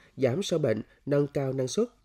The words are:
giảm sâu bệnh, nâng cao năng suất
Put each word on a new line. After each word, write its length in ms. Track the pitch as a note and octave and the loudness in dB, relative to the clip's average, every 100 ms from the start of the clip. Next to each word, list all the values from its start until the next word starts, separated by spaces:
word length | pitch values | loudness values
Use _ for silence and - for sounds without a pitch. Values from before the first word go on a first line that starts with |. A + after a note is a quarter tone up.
| - - | -16 -2
giảm 260 | B2+ D3 | 0 0
sâu 160 | G3 E3 | -2 0
bệnh, 240 | C#3 A2 - _ - | 0 0 -4 _ -2
nâng 200 | C#3+ C#3+ | 0 0
cao 260 | D3+ C3+ | -2 -2
năng 160 | C3+ B2+ | -2 -2
suất 200 | G3+ A#3+ _ | -2 -2 _